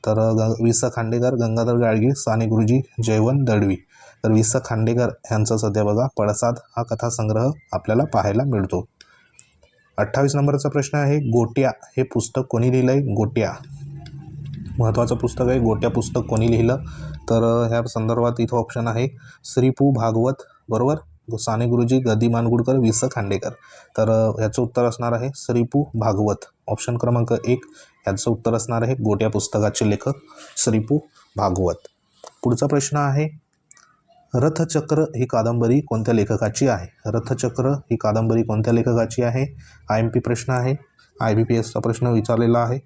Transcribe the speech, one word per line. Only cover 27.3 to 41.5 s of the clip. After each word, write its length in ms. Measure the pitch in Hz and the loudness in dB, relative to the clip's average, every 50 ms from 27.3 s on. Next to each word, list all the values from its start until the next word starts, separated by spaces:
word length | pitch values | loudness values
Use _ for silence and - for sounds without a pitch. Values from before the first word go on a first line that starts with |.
| 117 - - | -2 -2 0
एक 180 | 120 123 123 - - - - - _ _ _ _ | -2 -2 -2 -2 -16 -20 -20 -20 _ _ _ _
ह्याचं 260 | 104 98 101 - 123 | -4 -4 -2 -2 -2
उत्तर 240 | 117 110 - 117 117 | -2 -2 -2 -2 -2
असणार 280 | 113 110 - 120 113 | -2 -2 -4 -2 -2
आहे 120 | 120 120 135 | 0 -2 -2
गोट्या 360 | 127 113 107 104 98 110 110 | -2 0 0 0 2 0 0
पुस्तकाचे 600 | 107 104 - - - 107 107 104 - - 117 107 | 0 -2 -4 -2 -2 0 0 0 0 0 0 0
लेखक 220 | 104 101 - 135 139 - - - - - - - - | 0 0 -2 -6 -6 -6 -10 -20 -20 -20 -20 -12 -6
श्री 220 | - - 120 110 110 | -2 0 2 2 0
पु 200 | 110 113 143 151 - _ _ - - _ _ | 0 0 -2 -2 -2 _ _ -20 -20 _ _
भागवत. 380 | 110 107 98 90 92 92 87 82 - _ - _ _ _ _ _ _ - - _ _ | -2 0 0 0 0 0 0 -2 -4 _ -20 _ _ _ _ _ _ -20 -20 _ _
पुढचा 240 | - 127 120 120 147 | 0 0 0 2 0
प्रश्न 300 | 143 147 143 139 - 143 | 0 0 0 0 0 -2
आहे, 480 | 147 143 139 135 147 151 156 151 - _ _ _ _ _ _ - - _ _ _ _ _ _ _ _ _ _ - | 0 0 0 0 0 -2 -2 -6 -12 _ _ _ _ _ _ -20 -20 _ _ _ _ _ _ _ _ _ _ -2
रथचक्र 640 | 123 123 156 160 - 165 165 - 156 151 - 156 151 | 0 2 2 0 0 -4 0 -2 -4 0 0 0 0
ही 260 | 156 - - 117 127 | 0 0 -2 -4 -4
कादंबरी 540 | 120 - 117 110 117 120 120 117 113 123 147 | 0 0 0 0 0 0 2 2 2 2 2
कोणत्या 340 | 151 - 117 113 110 123 117 | 2 0 -4 -2 0 0 2
लेखकाची 540 | 110 101 101 110 101 113 104 110 - 139 135 | 2 2 0 0 0 0 -2 0 0 0 0
आहे? 420 | 117 92 87 - _ _ _ 107 | 0 -2 -4 -12 _ _ _ -4
रथचक्र 580 | 107 117 - - 131 120 - 123 - - 123 131 | -4 -4 -2 -2 -4 -2 -2 -4 -2 -2 -2 0
ही 280 | 143 139 - _ 117 | -2 -2 -2 _ -4
कादंबरी 460 | 113 - 107 104 113 113 110 110 117 | 0 0 0 2 2 2 2 2 2
कोणत्या 300 | 117 113 107 110 107 120 | 2 2 0 0 2 2
लेखकाची 500 | 117 117 117 127 117 120 113 113 117 - | 2 2 2 2 2 2 0 0 -2 -2
आहे? 240 | 120 120 117 131 135 139 - - - - - - - - | -2 0 0 -2 -4 -4 -6 -16 -20 -20 -20 -20 -6 -2
आयएमपी 300 | 104 110 113 117 127 127 | 0 0 0 0 0 -2
प्रश्न 320 | - 120 120 113 - - | -2 0 -4 -4 -2 -4
आहे, 220 | 131 123 123 131 139 - - _ _ _ _ _ _ - | -2 -2 0 -2 -2 -4 -6 _ _ _ _ _ _ -4
आयबीपीएसचा 600 | 120 113 107 110 113 107 | 0 0 2 2 2 2